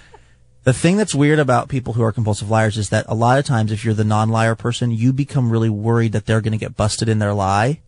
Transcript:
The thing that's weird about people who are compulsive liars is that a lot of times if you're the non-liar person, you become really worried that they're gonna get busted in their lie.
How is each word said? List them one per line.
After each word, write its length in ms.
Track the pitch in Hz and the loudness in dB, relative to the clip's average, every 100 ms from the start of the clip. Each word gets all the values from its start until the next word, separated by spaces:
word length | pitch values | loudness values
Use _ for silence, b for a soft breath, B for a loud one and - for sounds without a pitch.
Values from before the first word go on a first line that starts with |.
| B B B B _ _ | B B B B _ _
The 80 | - | -2
thing 240 | 127 170 202 | 0 2 2
that's 160 | 208 | 0
weird 280 | 139 147 156 | 2 2 2
about 280 | 135 120 - | 2 0 0
people 240 | 135 127 | -6 -4
who 100 | 117 | -2
are 80 | 113 | -2
compulsive 360 | 110 107 104 101 | 0 -2 -2 0
liars 300 | 113 110 110 | 0 0 -2
is 120 | 101 | -2
that 140 | 110 - | -2 -2
a 80 | 110 | 0
lot 240 | 117 135 | 2 2
of 40 | |
times 280 | 143 117 110 | 0 0 0
if 120 | 110 | -2
you're 100 | 117 | -2
the 100 | 107 | 0
non-liar 500 | 107 107 110 113 113 | 2 2 0 2 0
person, 380 | 113 123 117 120 | 0 -4 -2 -2
you 200 | 113 123 | 0 0
become 380 | 131 139 143 120 | 0 -2 0 2
really 180 | 113 113 | 2 0
worried 440 | 104 110 117 113 | 0 0 2 2
that 120 | 104 | 0
they're 160 | - 110 | 0 0
gonna 160 | 110 107 | 0 -4
get 200 | 104 - | -6 -2
busted 320 | 104 - 113 | -2 0 0
in 100 | 107 | 0
their 160 | 104 | 0
lie. 460 | 104 95 101 120 156 | 0 0 2 0 -2